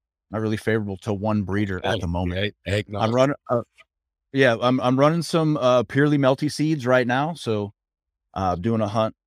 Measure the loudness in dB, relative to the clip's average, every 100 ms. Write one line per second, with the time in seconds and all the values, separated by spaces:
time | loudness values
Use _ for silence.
0 | _ _ _ -6 -4 -4 -2 -2 -2 -8
1 | -6 -4 -2 -2 -2 -2 -2 -4 -4 -4
2 | -4 -2 -4 -4 -6 -8 -6 -4 -4 -4
3 | 0 4 2 0 -2 -2 -2 _ _ _
4 | _ _ _ 2 4 4 2 2 2 4
5 | 4 2 0 0 0 2 2 2 2 2
6 | 2 4 2 2 -2 -2 -2 -2 2 2
7 | 2 0 -2 -6 -4 -4 -4 -10 _ _
8 | _ _ _ -4 -2 -2 -2 -2 -2 -2
9 | -2 -6